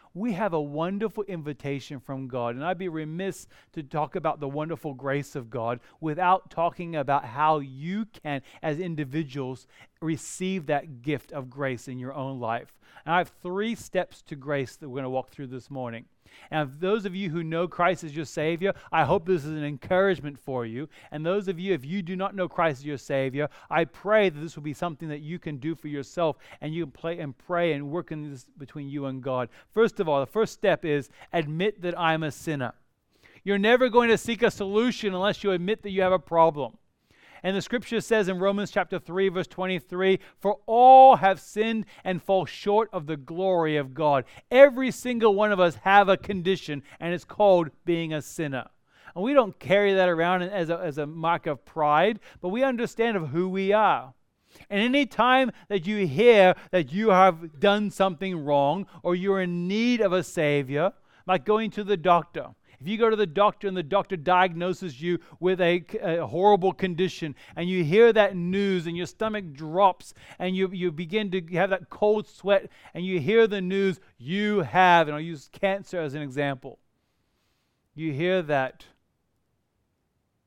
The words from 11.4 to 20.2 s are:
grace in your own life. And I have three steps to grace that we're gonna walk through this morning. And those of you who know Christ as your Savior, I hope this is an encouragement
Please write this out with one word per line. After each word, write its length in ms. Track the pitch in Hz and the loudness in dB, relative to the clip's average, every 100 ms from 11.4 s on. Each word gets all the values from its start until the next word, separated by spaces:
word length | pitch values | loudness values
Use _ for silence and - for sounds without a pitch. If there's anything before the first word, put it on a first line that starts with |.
| 127 | -12
grace 360 | 131 135 127 - | -6 -6 -6 -10
in 120 | 127 | -12
your 160 | 123 139 | -10 -10
own 240 | 135 131 | -8 -6
life. 340 | 117 117 - _ _ - - | -6 -6 -8 _ _ -14 -2
And 80 | |
I 60 | 175 | -2
have 120 | 175 _ | -2 _
three 320 | 180 190 220 226 | -10 -6 -6 -6
steps 480 | - 185 165 - | -6 -6 -6 -8
to 120 | - 147 | -18 -14
grace 400 | 135 143 123 - | -6 -4 -6 -10
that 120 | 151 | -12
we're 80 | 127 | -10
gonna 120 | 131 | -6
walk 180 | 131 127 | -6 -6
through 180 | - 135 | -12 -14
this 220 | 127 - | -14 -14
morning. 360 | 139 123 113 - _ _ - - | -10 -10 -12 -16 _ _ -20 -8
And 180 | 156 147 143 | -6 -6 -4
those 260 | 185 220 196 | -2 -2 -4
of 100 | 180 | -6
you 140 | 196 | -6
who 120 | 160 | -6
know 260 | 165 165 175 | -4 -4 -4
Christ 360 | - 175 180 | 0 0 0
as 120 | 160 147 | -6 -10
your 100 | 151 | -8
Savior, 480 | - 156 170 196 - - | -4 -4 -2 -4 -4 -2
I 140 | 160 143 | 0 2
hope 200 | 190 170 | 2 0
this 200 | 180 143 | -2 -2
is 60 | |
an 120 | 156 | -8
encouragement 720 | 147 147 - 185 196 165 | -8 -8 -2 2 2 0